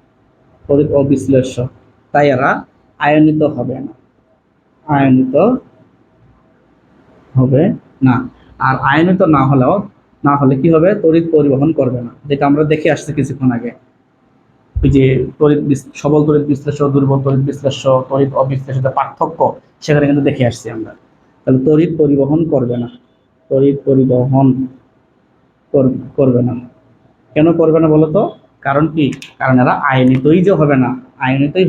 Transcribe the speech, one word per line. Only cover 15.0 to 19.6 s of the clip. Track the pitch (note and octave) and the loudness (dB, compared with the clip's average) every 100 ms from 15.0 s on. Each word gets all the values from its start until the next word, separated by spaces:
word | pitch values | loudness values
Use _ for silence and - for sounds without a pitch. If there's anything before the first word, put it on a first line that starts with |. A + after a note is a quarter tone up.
| C3 C3 C3 - | 2 0 -4 0
তড়িৎ | D3+ D3 D3 | 0 2 0
বিস-, | C3 - - | -4 -6 -8
সবল | D3 D3+ D3+ | 0 2 2
তড়িৎ | D3 C#3+ | 0 0
বিশ্লেষ্য, | C#3 D3 C3+ C#3 C3+ | -4 -4 -2 0 0
দুর্বল | C3+ C#3 C3+ | 0 0 0
তড়িৎ | C3+ C#3 | -2 -2
বিশ্লেষ্য, | - C3+ C3 C3+ C3 - | -4 -6 -4 0 0 0
তড়িৎ | C#3 C3+ C3+ | -2 0 0
অবিশ্লেষ্য | C3+ C3+ - C3 C3 | -2 -4 -6 -4 -2
যে | C#3+ | -2
পার্থক্য, | C3+ - D#3 - C3 - | -6 -4 -6 -2 -4 -4